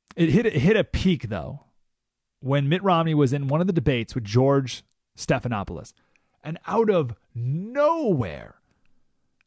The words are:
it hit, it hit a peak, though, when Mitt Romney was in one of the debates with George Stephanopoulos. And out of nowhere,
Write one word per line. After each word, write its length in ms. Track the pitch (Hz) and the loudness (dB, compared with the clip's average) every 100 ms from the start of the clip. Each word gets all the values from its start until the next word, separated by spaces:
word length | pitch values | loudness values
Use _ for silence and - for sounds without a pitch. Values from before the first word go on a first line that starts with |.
| - - | -12 0
it 140 | 165 | 2
hit, 160 | 156 233 | 4 2
it 80 | |
hit 220 | 151 143 220 | 2 2 2
a 60 | |
peak, 460 | 156 - 185 160 107 | 0 0 0 0 -2
though, 320 | 101 67 139 - _ _ _ _ _ _ _ | -8 -8 -12 -18 _ _ _ _ _ _ _
when 280 | 127 143 139 | -2 0 2
Mitt 140 | 180 | 0
Romney 320 | 190 170 165 | 2 2 2
was 180 | 151 139 | 2 2
in 140 | 143 139 | 2 -2
one 140 | 151 | 0
of 80 | 185 | 0
the 40 | |
debates 440 | 170 127 127 113 127 | 0 0 0 -2 -8
with 80 | |
George 580 | 107 117 135 139 131 - - _ _ - | -2 2 4 2 0 -8 -18 _ _ -8
Stephanopoulos. 760 | - 143 123 110 95 82 - - _ _ _ _ | -4 -2 -2 -6 -6 -10 -14 -20 _ _ _ _
And 160 | 151 165 - | -14 -12 -4
out 240 | 202 220 | 0 2
of 240 | 185 131 107 _ 117 | 2 0 -6 _ -8
nowhere, 1200 | 120 151 208 262 302 330 277 156 98 71 53 - _ _ _ _ _ _ _ _ | -4 -4 -4 0 2 2 0 0 -2 -8 -14 -20 _ _ _ _ _ _ _ _